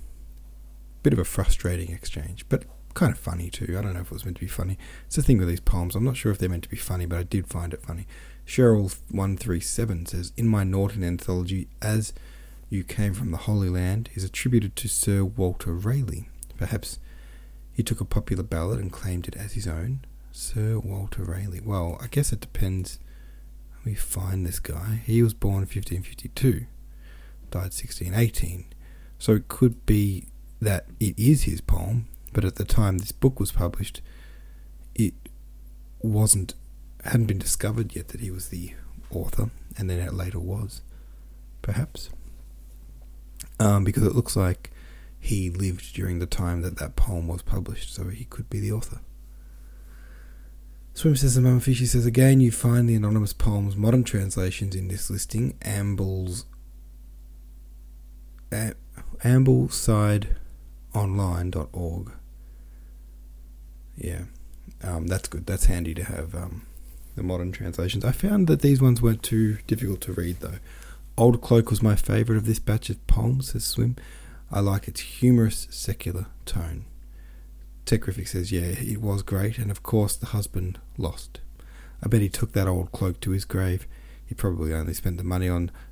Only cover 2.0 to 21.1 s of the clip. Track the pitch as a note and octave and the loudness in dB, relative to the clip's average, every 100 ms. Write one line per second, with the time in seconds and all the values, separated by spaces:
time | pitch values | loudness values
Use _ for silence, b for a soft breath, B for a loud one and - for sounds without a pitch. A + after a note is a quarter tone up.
2 | - - D#2 F2+ - C3 - - - - | -6 -6 -8 -8 -2 -2 -2 -18 -8 2
3 | C#3+ - - F2 F2 - E2+ F2+ G#2 F2+ | 2 2 -4 -4 -4 -4 -4 -2 -2 -4
4 | F2+ F#2 F#2+ E2+ F#2+ - F2+ F#2+ B B | -6 -8 -6 -6 -6 -4 -4 -4 B B
5 | B - C#3+ A#2 F2 F2 - F2+ F2 G#2+ | B 2 6 6 6 2 4 4 2 0
6 | B2+ B2+ A2 G2 F2+ F2 - - - F2+ | 0 2 0 0 0 -2 -6 -8 -4 -2
7 | E2+ E2+ F2 G2 F2+ F2+ E2+ - - F2 | -2 -2 0 -2 -2 -6 -6 -8 -8 -10
8 | - B B B - - A#2+ A2 G2 - | -10 B B B -4 6 8 8 4 -4
9 | - F#2+ G2 F#2+ A#2 E2+ - - A2+ F2 | -6 -2 0 -2 -2 -2 -2 -2 -2 -2
10 | E2+ F2 F2 - A#2 G#2+ F#2+ F#2+ G2 G2+ | -4 -6 -6 0 2 4 4 2 2 0
11 | F2 F2 - F2+ F2+ F#2+ - - G#2+ A2 | -2 -2 0 0 0 -2 -4 -6 0 0
12 | G#2+ - B B B B B G2 F2+ - | 0 -8 B B B B B -4 -4 0
13 | G#2 G2 C3 D#2+ - G#2 F#2+ F2+ F2+ G#2 | 0 2 -2 -2 0 2 2 2 2 0
14 | A2+ G2+ F#2 - B2+ A#2+ G2+ - A2+ - | -2 -6 -6 -2 4 4 4 -4 -2 0
15 | - G2 F#2+ A2 F#2 F2+ - E2+ G2+ C#3 | 2 4 2 2 0 0 -2 -2 0 0
16 | A2 D2+ - - - - - - - - | 0 -4 -8 -12 -12 -4 -2 -2 -6 -12
17 | b b b b b b b - A2+ - | b b b b b b b -4 -2 -2
18 | G2 G#2 - F#2+ G2 E2 E2+ A#2 G2 - | 2 0 2 -2 -2 -2 0 -2 -4 -6
19 | G2 F2+ - - G#2 - G#2+ D#2+ G#2+ C3 | -4 -4 -6 -10 -6 -4 -2 -2 -2 -4
20 | - - - - - A2 G#2+ A2 G2 G2 | -8 -16 -16 -10 -4 -2 0 0 -2 -6
21 | G2 | -4